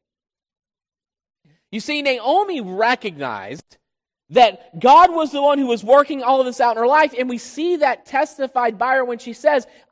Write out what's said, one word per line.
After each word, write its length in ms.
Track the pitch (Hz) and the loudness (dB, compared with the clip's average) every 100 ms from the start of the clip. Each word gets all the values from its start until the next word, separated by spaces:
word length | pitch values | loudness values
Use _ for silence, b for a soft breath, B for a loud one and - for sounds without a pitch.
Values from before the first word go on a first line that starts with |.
| _ _ _ _ _ _ _ _ _ _ _ _ _ _ 147 151 _ | _ _ _ _ _ _ _ _ _ _ _ _ _ _ _ _ _
You 80 | 214 | -12
see, 220 | - 294 | -8 -4
Naomi 580 | 277 247 226 349 403 320 | -4 -4 0 0 0 -6
recognized 1160 | 185 185 233 254 208 151 131 107 95 147 - _ _ _ _ _ - | -8 -2 -2 -2 -6 -8 -8 -8 -12 -16 -18 _ _ _ _ _ -2
that 480 | 185 226 196 - 165 | 4 4 2 -16 -2
God 340 | 254 302 359 | 6 8 6
was 200 | 330 311 | 4 -4
the 100 | 285 | 0
one 160 | 285 285 | 0 0
who 80 | 262 | 0
was 160 | 233 | -2
working 400 | 202 277 285 285 | 4 4 4 -2
all 160 | 240 269 | 0 0
of 80 | 254 | 0
this 140 | 247 | 0
out 160 | 240 226 | 0 0
in 60 | |
her 40 | 233 | 2
life, 260 | 302 302 247 | 2 2 -2
and 100 | 254 | -6
we 100 | 240 | -8
see 380 | - - 339 349 | -10 -6 -4 0
that 300 | 285 240 - | -2 -2 -6
testified 720 | 269 302 - 262 254 240 208 | -4 -4 -6 -6 -2 -2 -2
by 160 | 240 | -2
her 100 | 262 | 0
when 140 | 247 233 | -2 -8
she 140 | 247 | -12
says, 340 | 226 294 285 - b b | -4 0 0 -4 b b